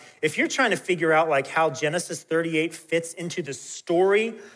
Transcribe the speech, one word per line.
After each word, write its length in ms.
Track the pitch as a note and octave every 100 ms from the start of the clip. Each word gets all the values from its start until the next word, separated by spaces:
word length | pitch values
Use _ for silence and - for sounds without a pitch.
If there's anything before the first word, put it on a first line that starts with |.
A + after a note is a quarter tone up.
| - -
if 160 | D#3 G3
you're 100 | D#4+
trying 220 | - A#3+
to 80 | F3
figure 340 | - F3 D#3+
out, 160 | D#3 D#3+
like, 200 | C#3 C#3+
how 200 | D#3+ D#3+
Genesis 540 | C#3 D3+ E3+ - E3
thirty-eight 500 | - E3 E3 D#3 E3
fits 400 | - - E3 E3
into 300 | - E3+ F3+
the 100 | C#3+
story 880 | C#3 - - - E3+ F#3+ G#3 A3+ A3+ -